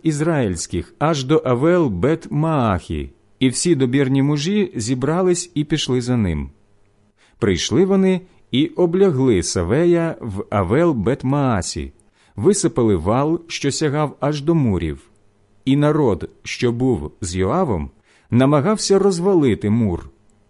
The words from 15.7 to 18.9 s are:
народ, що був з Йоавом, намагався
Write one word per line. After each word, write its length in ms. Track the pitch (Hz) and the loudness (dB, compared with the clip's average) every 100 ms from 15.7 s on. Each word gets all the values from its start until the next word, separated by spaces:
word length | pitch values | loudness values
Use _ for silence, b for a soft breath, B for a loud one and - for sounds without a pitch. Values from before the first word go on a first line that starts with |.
| 139 | 2
народ, 540 | 147 156 135 92 - - | 2 2 0 0 -6 -14
що 300 | - - 123 | -14 -4 -2
був 400 | 120 131 107 76 - | 0 0 0 -4 -10
з 160 | 95 90 | -8 -4
Йоавом, 540 | 92 156 180 90 71 - b b b | -2 0 -2 -2 -6 -12 b b b
намагався 680 | 120 131 147 147 214 - | 2 4 2 2 -2 0